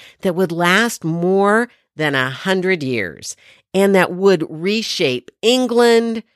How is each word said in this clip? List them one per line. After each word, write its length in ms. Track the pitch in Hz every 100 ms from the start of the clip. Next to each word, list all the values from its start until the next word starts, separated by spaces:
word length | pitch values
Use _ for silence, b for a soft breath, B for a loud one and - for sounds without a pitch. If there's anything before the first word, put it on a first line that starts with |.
| B B
that 120 | 190
would 200 | 170 180
last 500 | 170 175 190 233 -
more 640 | 160 170 175 196 202 214 240 b b -
than 180 | 151 139
a 140 | 131
hundred 540 | 131 190 190 180 180
years, 520 | 131 117 90 58 - - b b b
and 220 | 190 202 190
that 160 | 175
would 340 | 180 196 180 156
reshape 840 | 156 185 220 - - 147 123 - -
England 840 | 220 254 254 233 233 233 233 220 -